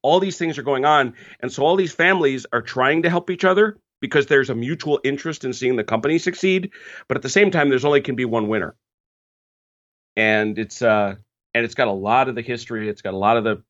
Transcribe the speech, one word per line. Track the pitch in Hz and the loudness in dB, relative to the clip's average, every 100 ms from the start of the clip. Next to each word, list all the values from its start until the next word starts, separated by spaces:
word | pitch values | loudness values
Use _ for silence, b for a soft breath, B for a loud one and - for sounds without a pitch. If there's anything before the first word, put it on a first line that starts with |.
all | 135 180 | 2 2
these | 196 - | 0 -4
things | 170 147 | -6 -4
are | |
going | 127 135 | -4 0
on. | 143 151 127 B B B | 4 4 2 B B B
And | 123 | -10
so | 127 | 0
all | 147 190 | 2 2
these | 175 | 0
families | - 170 190 143 131 - | 0 2 4 2 0 -4
are | 120 | -6
trying | 113 131 131 156 | -4 0 2 2
to | 170 | 2
help | 170 180 | 0 -4
each | 180 | 0
other | 190 185 214 214 _ _ | 2 4 2 0 _ _
because | 135 151 139 | 0 0 4
there's | 143 131 | 2 2
a | 117 | -4
mutual | 123 160 151 143 | -4 -6 -2 0
interest | 135 139 160 151 | 0 -2 -8 -8
in | 131 | -8
seeing | 120 131 123 | -2 -2 0
the | |
company | 104 113 139 165 | 0 -2 0 0
succeed. | 185 - 190 185 196 B B B - | -2 0 0 0 -2 B B B -6
But | 135 | -6
at | |
the | 131 | 0
same | 190 208 | 2 4
time, | 170 143 | 4 2
there's | 131 | 2
only | 143 143 | 4 2
can | 139 127 | 0 -4
be | |
one | 123 117 107 | -2 -2 0
winner. | 110 85 _ _ _ _ _ _ _ _ _ _ _ _ _ _ - | -2 -4 _ _ _ _ _ _ _ _ _ _ _ _ _ _ 0
And | 110 107 107 107 | 2 2 0 -4
it's, | 104 - | -8 0
uh, | 120 107 101 98 _ _ _ | 2 2 0 -4 _ _ _
and | 117 | -4
it's | 117 - | -2 -2
got | 117 | -2
a | |
lot | 98 101 123 131 | 0 2 2 2
of | |
the | 120 | -4
history. | 120 120 - 113 107 | -8 -10 -8 -8 -6
It's | 101 | -6
got | 98 | -8
a | 95 | -2
lot | 101 117 | 2 2
of | |
the | 110 101 | 0 -4